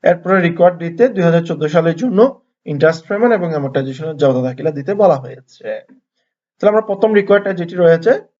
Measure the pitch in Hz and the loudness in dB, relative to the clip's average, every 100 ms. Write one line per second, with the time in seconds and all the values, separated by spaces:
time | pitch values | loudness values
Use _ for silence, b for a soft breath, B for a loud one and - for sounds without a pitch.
0 | - 175 175 190 170 170 175 170 170 170 | 2 0 0 2 2 2 2 2 -10 0
1 | 247 196 170 170 165 151 151 170 165 165 | 0 2 2 2 -2 -4 0 0 0 -2
2 | 156 185 262 - _ _ 147 147 156 160 | -2 2 2 0 _ _ -10 0 0 0
3 | - 202 240 220 170 156 139 143 135 131 | -8 -2 0 0 -2 -4 -4 -4 -6 -8
4 | 156 147 143 127 127 127 156 147 139 202 | -10 0 0 0 -4 -4 -6 -6 -6 2
5 | 202 139 127 - _ _ 110 110 _ _ | 2 2 -4 -18 _ _ -12 -12 _ _
6 | _ _ _ _ _ _ 202 214 214 196 | _ _ _ _ _ _ 0 0 -2 -2
7 | 220 208 202 202 202 180 170 180 170 165 | 2 2 2 2 2 -6 -8 0 2 4
8 | 165 415 - | 2 0 -2